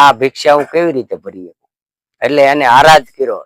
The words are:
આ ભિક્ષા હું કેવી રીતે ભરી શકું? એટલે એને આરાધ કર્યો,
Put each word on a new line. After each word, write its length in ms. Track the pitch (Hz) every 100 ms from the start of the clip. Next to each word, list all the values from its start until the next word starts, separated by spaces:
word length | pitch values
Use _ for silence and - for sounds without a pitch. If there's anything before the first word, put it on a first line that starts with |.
આ 120 | 143
ભિક્ષા 420 | 117 131 - 151 147
હું 100 | 139
કેવી 300 | 165 170 135
રીતે 180 | 110 92
ભરી 320 | 98 92 87
શકું? 220 | _ _ _ _ _ _ _
એટલે 200 | 123 143
એને 240 | 135 147 131
આરાધ 420 | 127 151 156 131 _
કર્યો, 220 | 127 98